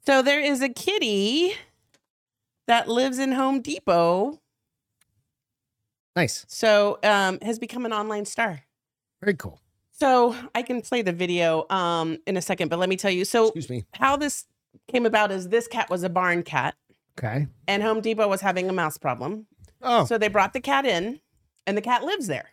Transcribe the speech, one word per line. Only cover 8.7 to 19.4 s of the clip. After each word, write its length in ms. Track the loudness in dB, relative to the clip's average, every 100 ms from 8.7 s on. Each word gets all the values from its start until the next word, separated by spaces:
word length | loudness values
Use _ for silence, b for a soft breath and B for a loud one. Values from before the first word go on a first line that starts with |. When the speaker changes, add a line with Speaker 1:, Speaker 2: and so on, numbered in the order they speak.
| _ _ _ _ _
Speaker 2:
Very 140 | -2 -2
cool. 240 | -6 -14 _ _ _
Speaker 1:
So 440 | 0 4 6 4 0 -4
I 80 | -4
can 200 | -2 -4
play 200 | -2 -2
the 100 | 0
video, 540 | -2 0 2 2 2 0
um, 480 | 0 2 0 -2 -4 -2
in 120 | -4
a 40 |
second, 280 | -2 -2 -2
but 100 | 0
let 100 | 0
me 60 | 0
tell 160 | 0
you. 140 | 0 0
So 200 | 2 2
Speaker 2:
Excuse 220 | 2 -6
me. 160 | -8 -8
Speaker 1:
how 220 | -2 0 2
this 300 | -2 -6 -12 _ _ _ -4
came 180 | 0 2
about 260 | 2 0
is 180 | -2 -2
this 180 | -2 -2
cat 220 | -6 -4
was 140 | -4
a 60 | -2
barn 320 | 0 0 0
cat. 320 | -2 -4 -4 -6 _ _ _ -8
Speaker 2:
Okay. 280 | -6 -4 -4 -6 -4
Speaker 1:
And 140 | 0
Home 180 | 0 0
Depot 260 | 0 0 0
was 140 | 2
having 280 | 0 0 -2
a 40 |
mouse 240 | 0 -2 -2
problem. 500 | -4 -4 -6 -8